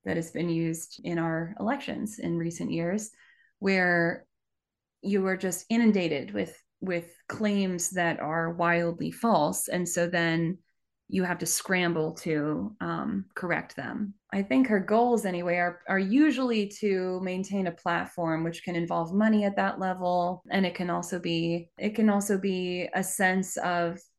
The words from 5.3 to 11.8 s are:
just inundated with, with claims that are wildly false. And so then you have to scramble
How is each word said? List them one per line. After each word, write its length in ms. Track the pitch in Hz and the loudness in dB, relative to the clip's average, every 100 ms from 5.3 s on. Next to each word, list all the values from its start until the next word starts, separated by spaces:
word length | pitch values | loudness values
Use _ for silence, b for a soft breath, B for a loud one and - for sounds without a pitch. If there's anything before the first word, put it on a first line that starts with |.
| 185 | 0
just 280 | 185 170 - | -2 -4 0
inundated 640 | 226 226 196 170 143 190 | 4 6 6 2 0 -2
with, 240 | 202 180 - _ _ | -4 -4 -8 _ _
with 320 | 185 175 170 _ - | -4 -4 -6 _ -12
claims 640 | - 214 202 190 175 - | -2 0 2 2 0 -2
that 280 | 180 170 - | 0 0 0
are 320 | 147 160 165 | -2 0 -2
wildly 580 | 170 170 170 170 170 160 | 0 2 4 2 -2 -6
false. 560 | - 233 180 151 185 - | -2 2 4 4 0 -2
And 200 | 180 175 | -2 0
so 200 | 180 175 | 0 0
then 500 | 180 170 165 165 185 _ _ _ _ _ | 2 2 2 0 -2 _ _ _ _ _
you 120 | 190 | -2
have 160 | 180 170 | 0 -2
to 60 | 165 | -2
scramble 680 | - - 185 | -4 0 2